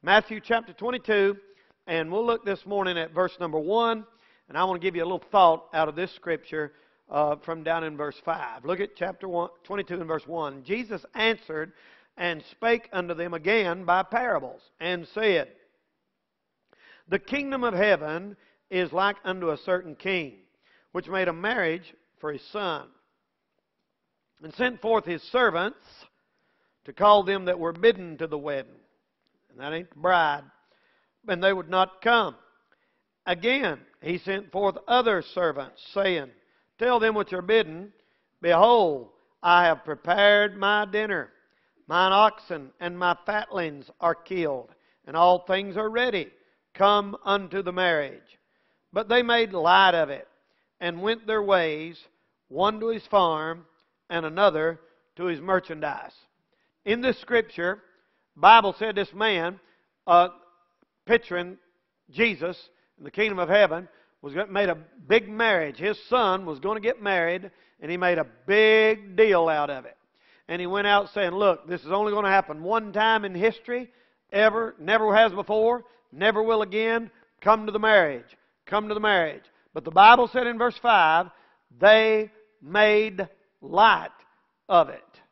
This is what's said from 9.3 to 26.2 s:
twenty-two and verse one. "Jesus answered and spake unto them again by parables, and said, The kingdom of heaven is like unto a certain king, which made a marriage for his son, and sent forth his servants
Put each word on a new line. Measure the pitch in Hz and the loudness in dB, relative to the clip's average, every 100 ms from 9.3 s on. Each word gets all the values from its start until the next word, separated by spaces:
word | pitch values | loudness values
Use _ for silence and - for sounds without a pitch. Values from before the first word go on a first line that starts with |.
| 175 170 - _ | -6 -6 -10 _
twenty-two | 202 180 180 | -10 -8 -10
and | 165 | -6
verse | 160 - | -6 -6
one. | 170 151 139 | -8 -8 -10
"Jesus | 131 208 233 202 - | -8 -8 -8 -14 -14
answered | - 220 220 - 156 160 _ _ _ _ - | -4 -2 -2 -8 -12 -12 _ _ _ _ -8
and | 175 160 - | -6 -6 -12
spake | - 233 233 - | -6 -2 -2 -2
unto | 190 175 | -8 -6
them | 165 175 170 | -6 -8 -6
again | 160 226 185 175 175 | 0 0 0 -4 0
by | 175 | 0
parables, | 190 226 247 175 131 117 _ _ | 0 -4 -2 -4 -4 -18 _ _
and | 165 180 165 | -6 -6 -8
said, | - 220 175 139 _ _ _ _ _ _ _ _ _ _ _ _ _ _ - _ | -4 0 0 -2 _ _ _ _ _ _ _ _ _ _ _ _ _ _ -20 _
The | 190 | -8
kingdom | - 277 277 269 | -4 -8 -6 -4
of | 240 180 | -4 0
heaven | 208 180 151 160 202 202 _ _ _ | 2 0 -2 -10 -12 -20 _ _ _
is | 190 180 | -6 -4
like | 165 196 202 | -2 -2 -2
unto | 185 185 175 | -8 -6 -6
a | 147 | -6
certain | - 180 180 | -4 -6 -6
king, | 147 185 185 147 101 _ _ _ _ _ | -12 -6 -6 -8 -16 _ _ _ _ _
which | 175 160 | -14 -8
made | 190 180 | -4 -4
a | |
marriage | 165 196 240 175 165 180 _ _ _ | -4 -6 -4 -4 -4 -10 _ _ _
for | 151 | -12
his | 143 - | -12 -12
son, | 208 196 151 135 _ _ _ _ _ _ _ _ _ _ _ _ _ _ _ | -8 -6 -8 -10 _ _ _ _ _ _ _ _ _ _ _ _ _ _ _
and | 156 151 | -20 -4
sent | 247 240 | -4 -4
forth | 214 220 170 | 0 0 0
his | 170 | -10
servants | - 247 240 165 190 - _ _ - _ | -4 0 0 0 -6 -8 _ _ -20 _